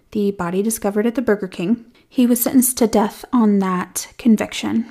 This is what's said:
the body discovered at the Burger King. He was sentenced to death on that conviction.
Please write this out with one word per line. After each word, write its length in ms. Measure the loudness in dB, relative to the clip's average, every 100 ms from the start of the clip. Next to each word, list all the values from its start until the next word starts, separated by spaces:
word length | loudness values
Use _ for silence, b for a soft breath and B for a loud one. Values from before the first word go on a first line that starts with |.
| _
the 180 | -2 -2
body 320 | -2 -4 -2
discovered 460 | -2 -2 -2 0 0
at 80 | 0
the 80 |
Burger 240 | 0 0 -2
King. 380 | -4 -2 -2 -4 b b
He 200 | 0 2
was 120 | 2
sentenced 380 | 2 2 2 0
to 80 | 2
death 400 | 2 0 -4 -2
on 240 | 2 4 2
that 540 | 0 -4 -6 -10 -12 -2
conviction. 680 | 2 2 0 -8 -4 -4 -4